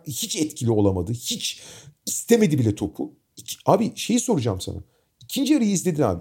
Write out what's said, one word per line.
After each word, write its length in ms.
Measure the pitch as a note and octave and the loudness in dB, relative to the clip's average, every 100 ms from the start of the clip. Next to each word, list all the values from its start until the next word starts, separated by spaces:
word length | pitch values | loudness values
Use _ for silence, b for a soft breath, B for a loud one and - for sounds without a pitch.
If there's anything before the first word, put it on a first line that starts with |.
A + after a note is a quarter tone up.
| - | -8
hiç 300 | A#2 A3 - | -8 -6 -4
etkili 340 | D3+ - A#2 | -4 -2 0
olamadı. 420 | G#2+ G2 F#2 E2+ | 4 4 2 -4
Hiç 480 | A#2 - C4+ - - B B B _ - | -6 -6 -6 -8 -10 B B B _ -8
istemedi 520 | - - A#3 G3+ C#3 | -4 2 4 4 4
bile 160 | A2 | 2
topu. 380 | G2+ G#2 - - _ _ - | 0 -4 -6 -10 _ _ -18
İki, 200 | - - - | -14 -4 2
abi 260 | F#3+ G#3+ | 2 2
şeyi 260 | - - A#3+ | -4 -2 -2
soracağım 400 | B3 E3+ A#2 F#2 | 0 0 0 -4
sana. 160 | - F2 - _ _ _ | -6 -10 -12 _ _ _
İkinci 300 | - - C#4 | -8 -2 2
yarıyı 180 | D4 G#3 | 4 4
izledin 320 | F3+ F3+ D3+ | 2 0 0
abi. 180 | A#2 E2+ | 0 0